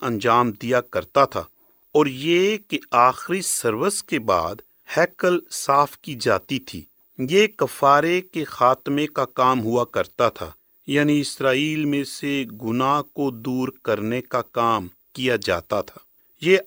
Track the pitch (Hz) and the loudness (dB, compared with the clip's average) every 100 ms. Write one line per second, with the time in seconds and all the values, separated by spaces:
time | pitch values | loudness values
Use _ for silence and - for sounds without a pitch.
0 | 127 110 117 117 123 104 120 123 - - | -4 -2 2 2 2 -2 -2 -2 0 -6
1 | 87 139 139 98 80 _ _ _ _ 151 | -2 2 2 0 -10 _ _ _ _ 2
2 | 147 131 156 175 196 214 - 143 - 120 | 2 0 0 2 2 -2 -6 -8 0 4
3 | 123 123 - 190 - - 120 110 190 - | 4 4 -4 -4 -4 -2 -2 0 -2 -4
4 | - 143 113 90 82 107 - _ - - | -4 -4 0 0 0 -6 -16 _ -6 0
5 | 175 - 180 180 - - - 139 143 - | 0 0 0 0 -4 -8 0 2 2 -2
6 | - 123 120 95 - 131 - 87 - _ | -12 -4 0 0 0 -8 -8 -16 -16 _
7 | _ - 127 190 214 - 131 - 139 147 | _ -8 0 2 2 0 -4 2 4 6
8 | 165 180 180 165 147 - 127 131 - 143 | 4 -2 -4 -8 -6 2 2 2 -2 -2
9 | 147 - 131 - 127 131 110 120 120 - | -2 -4 -4 0 2 2 0 -2 -2 -4
10 | 92 - 117 - 80 - _ _ - 143 | -4 0 -2 -2 -12 -14 _ _ -4 0
11 | 147 147 135 - 135 131 156 156 147 143 | 2 2 -2 -2 0 0 0 -2 -2 -2
12 | 135 - 143 139 117 110 113 120 135 147 | -4 -8 -6 -4 -6 -8 -4 0 0 0
13 | 139 - 139 117 127 127 127 - - 104 | -2 -4 -4 -4 -6 -4 -4 -6 -4 -2
14 | 107 123 - 123 - 120 117 107 90 _ | -2 -6 -4 -6 -4 -2 0 0 -4 _
15 | _ - 127 117 98 87 - 104 - - | _ -4 -2 0 0 -4 -2 -4 -4 -12
16 | _ _ _ - 160 190 | _ _ _ -4 2 2